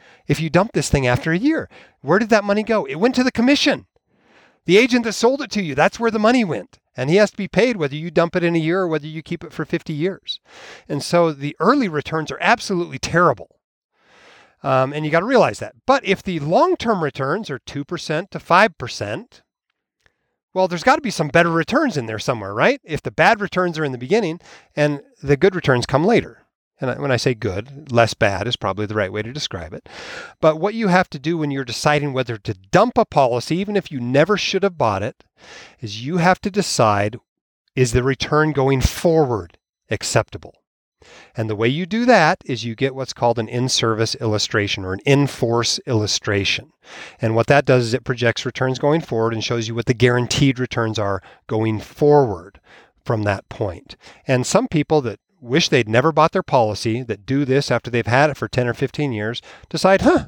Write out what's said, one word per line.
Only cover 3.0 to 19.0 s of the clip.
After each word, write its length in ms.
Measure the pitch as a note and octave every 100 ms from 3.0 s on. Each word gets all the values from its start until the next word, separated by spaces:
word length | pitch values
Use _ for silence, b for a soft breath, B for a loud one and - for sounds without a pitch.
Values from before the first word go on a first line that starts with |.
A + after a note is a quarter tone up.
| A#3 B3+
to 60 |
the 80 | B3+
commission. 540 | - B3 C#4+ D4 E3+ F#2+ _ _ b b b b b
The 140 | - F#3
agent 260 | B3+ A#3+
that 80 | A3+
sold 300 | - A#3 C#4
it 80 | B3
to 120 | G#3+
you, 120 | E3+
that's 260 | C3+ F3+ -
where 100 | A3+
the 80 | A3
money 240 | G#3+ B3+
went. 360 | G3+ A#2 - _ _ -
And 140 | C3
he 60 | F#3
has 140 | G#3
to 40 | -
be 120 | F#3+
paid 280 | F3+ B3 A3
whether 200 | D3 D3
you 140 | E3+
dump 240 | D#3+ E3
it 80 | F#3
in 140 | E3+ E3+
a 20 |
year 220 | D#3+ F#3
or 80 | F3+
whether 180 | D#3 D3+
you 160 | D#3
keep 220 | - E3
it 80 | E3
for 140 | - D#3
fifty 260 | E3 -
years. 480 | D3+ F3 F3+ - - B B B B B
And 140 | D3
so 300 | - F3 E3+
the 220 | C#3+ C#3 -
early 260 | F3 C#4+ G#3+
returns 460 | D3+ - D#3+ D3+
are 80 | C3+
absolutely 580 | F3 A#3 - F#3 E3+ C3+
terrible. 640 | - E3 F3 B2+ - _ _ _ _ b b b b b b b
Um, 320 | C#3 C3 C3
and 100 | D3
you 60 | D#3
gotta 160 | E3 G#3
realize 320 | C4 C#3+ G2+
that. 160 | G#2+ - -
But 160 | C4+
if 200 | F#3+ F#3
the 180 | - E3+
long-term 640 | C#3+ G3+ F4 F4+ A#3 G3+
returns 460 | D3+ - C3+ F#3 -
are 80 | C#3+
two 260 | - C#3
percent 460 | C#3+ F3 - D#3 G3
to 100 | D#3
five 380 | - F3 G#3+ -
percent, 640 | A#2+ -